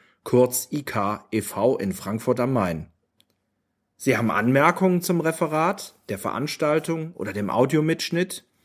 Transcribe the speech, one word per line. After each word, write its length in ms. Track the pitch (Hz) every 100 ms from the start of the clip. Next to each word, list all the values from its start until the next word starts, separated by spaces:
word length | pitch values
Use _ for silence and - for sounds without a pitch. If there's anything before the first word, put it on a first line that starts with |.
| _ _
kurz 460 | - 123 123 - -
I 120 | 147
K 440 | 143 113 101 107 -
e 120 | 110
V 340 | 98 - 117 -
in 160 | 98
Frankfurt 480 | 92 95 110 - 123
am 140 | 123
Main. 340 | 127 92 80 78 _ _ _ _ _ _ _ _ _ _ _
Sie 180 | 135 113
haben 160 | 110
Anmerkungen 720 | 85 117 139 156 175 190 180
zum 180 | 175 170
Referat, 800 | 160 160 160 156 165 196 - _ -
der 120 | 104
Veranstaltung 920 | - - 147 - 151 156 156 165 160
oder 200 | 175 98
dem 160 | 101 101
Audiomitschnitt? 960 | 117 131 156 156 165 - 170 185 - _ _